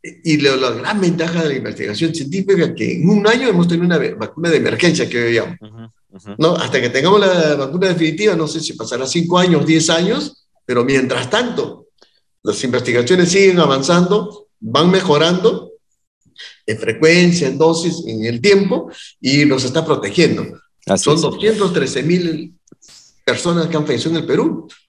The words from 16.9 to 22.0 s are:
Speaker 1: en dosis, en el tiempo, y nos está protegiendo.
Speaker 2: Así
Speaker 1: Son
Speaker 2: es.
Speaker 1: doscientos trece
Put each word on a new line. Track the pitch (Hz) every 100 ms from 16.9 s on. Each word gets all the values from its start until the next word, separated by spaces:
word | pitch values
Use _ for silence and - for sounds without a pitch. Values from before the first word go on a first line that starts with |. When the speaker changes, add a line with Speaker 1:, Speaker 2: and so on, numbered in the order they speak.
| 113 156 170 175 170 135
Speaker 1:
en | 131
dosis, | 160 165 175 - 113
en | 110 113
el | 120
tiempo, | 196 196 190 254 - - - _
y | 131 143 143
nos | 131
está | 123 151 165
protegiendo. | 143 101 175 147 107 - - _ _ -
Speaker 2:
Así | 95 -
Speaker 1:
Son | 151
Speaker 2:
es. |
Speaker 1:
doscientos | - - 208 208 190
trece | 165 131 131